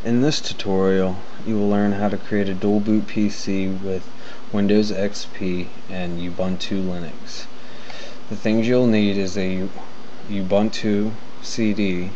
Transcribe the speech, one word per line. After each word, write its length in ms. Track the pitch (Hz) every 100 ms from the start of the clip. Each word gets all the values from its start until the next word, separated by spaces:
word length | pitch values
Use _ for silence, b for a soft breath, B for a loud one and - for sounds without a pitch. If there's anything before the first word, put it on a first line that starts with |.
In 180 | 117 120
this 180 | 139 151
tutorial, 760 | - - - 95 95 95 92 95 - 104 101
you 100 | 107
will 100 | 101
learn 260 | 101 101
how 160 | 101 104
to 80 | 95
create 300 | - 104 98
a 60 |
dual 260 | 92 101 104
boot 280 | 104 107 104
P 220 | 110 104
C 380 | 101 - 98 95
with 400 | 95 95 95 - - B B B
Windows 400 | 104 101 104 104
X 360 | 92 101 101 -
P 340 | - 92 90 90 - -
and 300 | 92 90 85
Ubuntu 640 | 87 87 92 92 - 98
Linux. 640 | 92 90 85 - - - - B B B B B B B -
The 60 | 104
things 320 | 113 110 113
you'll 200 | 123 123
need 300 | 107 104 98
is 200 | 95 98
a 300 | 92 92 95 - - - - - -
Ubuntu 840 | 101 92 101 107 - 110 101 104 110 - -
C 320 | - - 110
D 380 | 101 101 90 90